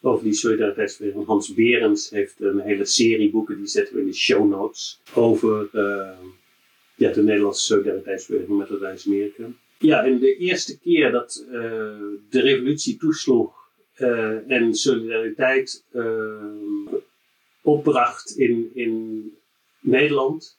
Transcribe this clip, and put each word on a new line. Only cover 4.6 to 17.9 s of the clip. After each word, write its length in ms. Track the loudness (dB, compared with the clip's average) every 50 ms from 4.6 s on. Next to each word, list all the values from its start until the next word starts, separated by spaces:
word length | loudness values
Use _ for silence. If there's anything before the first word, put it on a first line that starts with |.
| -4 -6 -6 -8 -12 -12 -14 _ _ -4 0
over, 540 | 2 4 4 4 4 2 2 0 0 -2 -4 -2
eh, 380 | -2 -2 -2 -2 -4 -8 -10 -12 -18 -20 -20 -20 _ _ _ _ _ _ _ _ _ _ _ _
ja, 180 | _ 0 2 4
de 100 | 4 4
Nederlandse 420 | 4 4 4 2 0 0 -2 -2
solidariteitsbeweging 920 | 2 2 2 2 0 -4 -4 -4 -6 -8 -8 -6 -4 -4 -4 -2 0 -2 -2
met 120 | -2 -2
Latijns-Amerika. 720 | -6 -6 -6 -8 -10 -8 -2 0 0 0 0 -2 -6 -10 -14 -14 -14 _ _ _ _ _
Ja, 260 | 2 4 4 4 4
en 140 | 2 2 4
de 180 | 4 2 2
eerste 420 | 2 0 -2 -2 -2 -4 -8 -10 -10
keer 320 | _ 2 4 4 4 4
dat, 340 | 2 0 -2 -4 -14 -16 -16
eh, 60 | -12 -10 -8 -6 -6 -6 -6 -6 -8 -10 -10 -12 -12 -12 -12 -14 _
de 100 | 2 4
revolutie 560 | 4 4 4 2 2 -2 -2 -2 -2 -4 -4
toesloeg, 580 | -2 0 -2 -2 0 0 2 2 2 2 0 -6 -16 -20 _ _ _ _ _ _
eh, 560 | _ 0 0 0 0 0 -2 -4 -6 -4 -2
en 240 | 0 2 2 2 0
solidariteit, 1080 | 0 2 2 0 0 -2 -4 -4 -2 -4 -4 -2 0 0 2 2 2 0 -2 -8 -16 _ _ _
eh, 520 | -4 -4 -2 -2 -4 -4 -6 -8 -12 -12 -14 -12 -10 -8 -6 -6 -6 -6 -6 -6 -8 -8 _ _ _ _ _ _ _ _ _ _ _ _
opbracht 760 | 2 2 4 4 2